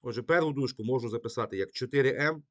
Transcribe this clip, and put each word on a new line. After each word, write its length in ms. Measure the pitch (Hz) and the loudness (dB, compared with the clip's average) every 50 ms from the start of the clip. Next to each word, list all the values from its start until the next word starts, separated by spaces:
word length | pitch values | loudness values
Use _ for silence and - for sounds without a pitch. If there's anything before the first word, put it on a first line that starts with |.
Отже, 220 | - 127 107 117 120 | -6 -6 -6 -6 2
першу 280 | - 165 175 160 156 | 4 4 4 4 2
дужку 320 | 143 139 135 123 - - 110 | 0 0 -2 -2 -2 -4 -2
можу 260 | 117 131 127 117 113 | 0 0 0 0 -2
записати 480 | 107 117 - 117 - 123 110 - 98 | -4 -4 -6 -4 -4 -4 -4 -2 -2
як 140 | 95 98 - | -4 -4 -4
чотири 440 | _ - 127 120 - 143 131 135 - | _ -8 -6 0 2 2 4 4 2
ем 260 | 120 147 151 160 156 - _ | 2 0 0 0 -2 -10 _